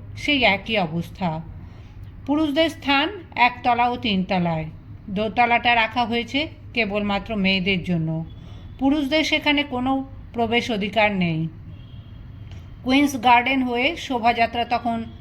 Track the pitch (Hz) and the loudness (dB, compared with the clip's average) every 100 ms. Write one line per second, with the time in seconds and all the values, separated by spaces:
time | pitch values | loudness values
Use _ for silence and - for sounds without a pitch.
0 | - - - 285 220 196 196 220 170 165 | -12 -6 0 4 4 2 0 0 0 -2
1 | - - 180 160 160 - - - - - | -6 -4 -4 -4 -8 -14 -16 -18 -18 -16
2 | - - - 294 311 285 320 320 - 277 | -16 -10 -2 0 2 2 2 0 0 2
3 | 320 415 - - 240 240 254 233 247 247 | 0 -4 -6 2 2 2 0 2 2 0
4 | 233 190 180 185 170 160 156 - - - | 0 0 2 0 0 0 -4 -10 -16 -16
5 | - 196 214 214 233 233 240 233 220 247 | -8 -4 -2 2 4 4 4 2 2 0
6 | 233 233 233 277 320 - - 233 208 208 | 0 0 0 -2 -2 -6 -6 -2 0 0
7 | 208 202 196 214 190 190 185 185 165 170 | 0 -2 -2 0 2 2 2 0 2 0
8 | 160 160 160 - - - - - 269 302 | 0 -2 -6 -12 -16 -16 -14 0 2 2
9 | 269 311 302 311 302 285 285 247 262 269 | 2 2 2 2 2 2 0 -2 0 0
10 | 269 - - 233 226 233 - 214 202 220 | -2 -10 -8 -2 2 2 0 -2 -2 2
11 | 208 196 175 160 160 - - - - - | 2 2 0 0 -2 -6 -16 -16 -16 -16
12 | - - - - - - - - 247 277 | -16 -16 -16 -16 -16 -16 -16 -8 2 4
13 | 285 269 247 240 247 269 247 240 269 339 | 4 4 6 6 6 0 0 2 0 0
14 | - 247 233 233 226 240 226 233 240 226 | -2 0 2 4 2 0 -2 -2 -2 -4
15 | 226 - | -6 -12